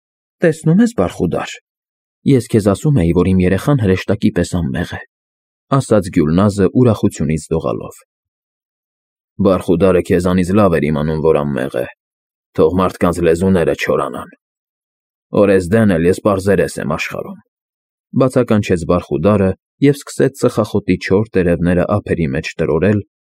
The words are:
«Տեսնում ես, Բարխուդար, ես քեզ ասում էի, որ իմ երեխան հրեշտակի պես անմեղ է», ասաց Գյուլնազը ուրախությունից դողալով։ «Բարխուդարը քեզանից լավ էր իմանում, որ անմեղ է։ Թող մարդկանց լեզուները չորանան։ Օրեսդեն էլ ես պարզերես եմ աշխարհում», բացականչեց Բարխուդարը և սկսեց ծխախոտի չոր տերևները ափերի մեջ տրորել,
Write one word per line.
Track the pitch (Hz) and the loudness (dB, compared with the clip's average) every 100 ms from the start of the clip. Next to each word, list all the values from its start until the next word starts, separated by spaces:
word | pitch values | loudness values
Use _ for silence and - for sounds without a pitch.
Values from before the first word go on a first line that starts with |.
| _ _ _ - | _ _ _ -2
«Տեսնում | 170 156 156 180 | -2 0 2 2
ես, | 233 | 2
Բարխուդար, | - 87 - 90 - - - _ _ _ _ _ _ - | 0 -4 -2 -4 -4 -8 -14 _ _ _ _ _ _ 0
ես | 131 113 | 0 2
քեզ | 113 101 | 0 2
ասում | 95 156 135 | 0 2 2
էի, | 85 | 2
որ | 85 87 | 2 2
իմ | 92 | 2
երեխան | 90 95 - 143 | 2 0 0 0
հրեշտակի | 101 92 - 104 110 | 2 0 -2 -2 0
պես | - 82 | 0 -2
անմեղ | 90 73 71 90 | -2 -4 -6 -8
է», | 92 - _ _ _ _ _ - | -10 -18 _ _ _ _ _ -4
ասաց | 139 - 107 90 | -2 2 0 2
Գյուլնազը | 87 76 85 104 101 90 | 0 2 2 2 2 0
ուրախությունից | 123 120 104 98 - 73 78 - | 4 2 2 -2 -2 -4 -4 -4
դողալով։ | 80 67 57 50 - _ _ _ _ _ _ _ _ _ _ _ _ _ - | -4 -4 -6 -10 -18 _ _ _ _ _ _ _ _ _ _ _ _ _ -2
«Բարխուդարը | 98 92 - 85 95 90 | 0 0 0 2 2 2
քեզանից | - 90 90 92 87 | 2 0 0 0 0
լավ | 101 98 80 | 2 2 2
էր | 73 | 0
իմանում, | 76 76 78 | -2 -2 0
որ | 78 73 | 2 2
անմեղ | 71 64 65 60 | 0 -4 -4 -6
է։ | 62 - _ _ _ _ _ - | -8 -10 _ _ _ _ _ 0
Թող | 80 | 2
մարդկանց | 92 90 - 90 85 | 2 -2 0 -2 0
լեզուները | 85 82 95 92 73 - | 0 2 2 2 0 -2
չորանան։ | - 73 67 60 - - _ _ _ _ _ _ _ _ - | -2 -4 -4 -10 -16 -20 _ _ _ _ _ _ _ _ -4
Օրեսդեն | - 101 95 87 113 107 | 0 2 2 2 2 2
էլ | 82 85 | 2 0
ես | 95 | 0
պարզերես | 107 95 95 90 78 - | 0 0 0 0 0 -4
եմ | - | -6
աշխարհում», | 80 - - - 190 _ _ _ _ _ _ _ | -6 -8 -10 -12 -14 _ _ _ _ _ _ _
բացականչեց | 127 131 131 120 107 - 90 | -2 0 0 0 0 0 -2
Բարխուդարը | 82 87 - 71 98 104 95 92 _ - | 0 -2 -2 -2 2 2 0 -2 _ -2
և | 139 143 | 0 0
սկսեց | - - 135 - | -4 -2 -2 0
ծխախոտի | 127 - 107 101 - 92 | -2 0 -2 -2 -2 -4
չոր | - 98 110 | 0 0 0
տերևները | 95 85 82 85 87 - | 0 0 0 0 0 0
ափերի | 101 - 90 76 | -2 -2 -2 -2
մեջ | 69 - | -4 -8
տրորել, | - 73 78 92 107 - _ _ | -6 -2 0 0 0 -4 _ _